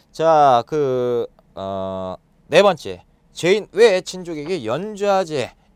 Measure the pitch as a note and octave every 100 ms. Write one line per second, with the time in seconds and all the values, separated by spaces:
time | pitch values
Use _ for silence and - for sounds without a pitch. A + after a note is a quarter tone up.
0 | _ - D#3+ D#3 C#3+ A#2+ A#2 D#3 C#3 B2+
1 | B2 A#2+ A2+ _ _ - F#2+ G2 F#2+ F#2+
2 | F#2 F2+ _ _ _ D#3 G3+ E3+ G2+ F2+
3 | _ _ _ - E3 G#3 F#3 - A3+ F#3
4 | - F#3 F3 D#3 D3 F#3 G#2+ C3 G#3 G#3
5 | G3+ F#3+ F3 D3+ A2 - _